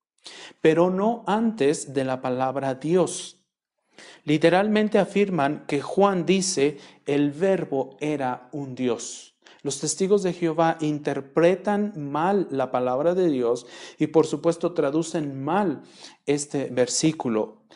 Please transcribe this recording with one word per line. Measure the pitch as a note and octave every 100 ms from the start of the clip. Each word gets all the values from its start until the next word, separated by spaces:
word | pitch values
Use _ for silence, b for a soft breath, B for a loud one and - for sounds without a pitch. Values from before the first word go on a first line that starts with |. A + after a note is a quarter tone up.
| _ _ B B B -
pero | D#3+ D#3+ F3+
no | F#3 G#3+ A3+ -
antes | G#3+ A#3 A3 C#3 D#3+ -
de | C3+
la | C3 B2+
palabra | C3 B2+ C3 C3+ C3+ C3
Dios. | D3+ F3+ D#3 - - - _ _ _ _ _ B B B
Literalmente | - D3+ E3 F3+ G#3+ G#3 G#3+ G#3+
afirman | F3+ G3+ G3+ E3+ C#3 D3+ -
que | C#3+
Juan | C3+ - G3+ F#3
dice, | D#3 F#3+ F3 - C#3+ D3 B B
"El | - C#3+ D3
verbo | C#3+ F#3+ F#3 D3+ C3+ B2+ -
era | D3+ D3 B2+ B2 -
un | D3 C3+
Dios". | B2 B2 A2 - - - _ b b
Los | C#3+ C#3
testigos | D3+ - F#3 G#3
de | F#3
Jehová | E3+ E3 D#3 E3 -
interpretan | D3+ D3 D3 C#3 C3+ - E3+ F#3+ G#3 G#3 G#3 D#3+ C#3+
mal | D3 F3 G3+ -
la | C3+ B2+
palabra | B2+ B2 B2+ E3
de | F#3 F3
Dios | C3 A#2 A#2+ B B B -
y, | D3+
por | D#3+ D3+
supuesto, | D3 E3+ E3 F3
traducen | E3 C#3+ D#3 E3 E3+ C#3+ C3+
mal | C#3 F#3 G3 B2+ B B B B
este | - C#3+ D3 C#3+ C3
versículo. | B2 A#2+ - D#3 D3+ B2 G#2+ G#2+ - _